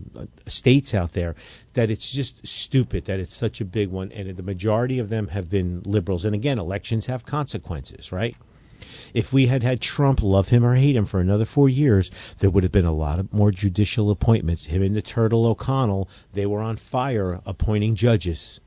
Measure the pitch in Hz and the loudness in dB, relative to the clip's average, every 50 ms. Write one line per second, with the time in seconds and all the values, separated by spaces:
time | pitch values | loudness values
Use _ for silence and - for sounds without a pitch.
0 | - - - - - - - - _ - - - - 127 131 143 - - - 98 | -8 -12 -16 -16 -16 -16 -18 -20 _ -10 -8 0 2 4 4 4 4 2 -2 -2
1 | 87 82 - 95 87 85 80 - - - - - - _ _ 127 117 107 110 - | -2 -2 -2 -4 -4 -4 -6 -8 -14 -20 -20 -20 -20 _ _ -2 0 0 -2 -4
2 | - - 127 139 135 - - _ - - - - - - - 135 120 - - 90 | -6 -6 -6 -6 -6 -6 -8 _ -12 -10 -8 -8 -6 -2 0 0 0 0 -4 -6
3 | - - 95 95 90 - - - - 107 - - 110 92 90 110 104 92 92 95 | -6 -4 -6 -6 -6 -8 -6 -6 -4 -4 -4 -6 -8 -6 -2 -2 -2 -2 -2 -6
4 | 95 98 - 104 98 95 92 92 90 98 98 87 92 110 107 113 123 123 131 127 | -8 -8 -8 -10 -10 -10 -10 -8 -8 -8 -6 -4 -2 0 0 0 0 0 -2 -4
5 | 113 98 113 110 104 - 85 104 90 80 101 98 90 90 87 87 - 104 101 104 | -4 -2 -4 -4 -4 -4 -4 -6 -6 -2 -2 0 0 0 -4 -6 -4 -2 -2 0
6 | 87 98 92 82 92 107 104 101 110 143 135 110 82 82 95 101 - - 113 110 | 0 0 -4 -2 -2 -2 -2 -2 -2 -2 -2 -2 -4 -4 -6 -6 -6 -4 -4 -4
7 | - - 127 123 - - 143 151 143 - - - - - 87 71 65 - - - | -2 -4 -6 -8 -8 -6 -6 -6 -6 -6 -8 -10 -8 -8 -8 -8 -8 -12 -16 -18
8 | - - 90 92 110 120 120 - - _ _ - - - - - - - - - | -14 -10 -6 -4 -4 -6 -6 -10 -18 _ _ -20 -20 -20 -20 -20 -20 -20 -20 -20
9 | - - - 120 - - 131 139 131 123 135 131 113 127 131 117 - - - - | -20 -6 -4 -4 -2 2 2 4 4 4 2 2 0 0 -2 -2 -4 -6 -2 0
10 | 143 135 131 - 113 98 95 98 95 - 120 120 120 120 123 127 135 147 135 117 | 2 2 2 2 2 4 4 4 4 4 4 4 6 6 4 4 4 4 4 2
11 | 101 - - 95 90 92 101 107 110 - - 143 143 135 127 139 151 135 104 95 | 0 0 0 0 2 2 2 2 0 0 2 4 4 4 4 4 4 4 6 4
12 | 90 - - - - - - - 98 95 82 98 90 87 - 101 87 82 80 78 | 4 2 -4 -12 -18 -20 -6 0 0 4 4 4 2 4 2 2 2 2 2 0
13 | 78 73 76 87 95 - - 104 104 104 95 92 104 101 87 107 104 - - 113 | 0 0 -2 -2 -4 -2 0 2 2 2 2 2 0 0 2 2 0 0 0 0
14 | 104 104 101 - - 117 113 107 - 82 85 - - - 85 95 98 98 104 107 | 0 2 0 2 2 2 2 2 2 0 -2 -2 -4 -4 -2 0 0 0 0 -2
15 | - - - 120 113 107 117 113 117 117 107 - - 135 135 135 131 107 98 95 | -4 -4 -2 0 2 2 4 4 2 2 0 0 -2 -2 0 0 0 0 0 -2
16 | 95 - - - _ _ - 101 101 101 104 104 110 95 90 - - - - 127 | -4 -6 -8 -16 _ _ -6 -4 -2 -2 -2 -2 -4 -4 -6 -8 -10 -6 -4 -4
17 | 127 139 123 107 98 90 87 92 - - 92 - - 107 107 104 104 110 113 - | -2 0 0 0 0 -2 -2 -4 -6 -10 -6 -4 -2 0 2 2 2 0 0 2
18 | 113 123 113 101 90 90 78 - - - - - - | 2 2 2 2 0 -2 -4 -6 -8 -14 -18 -20 -20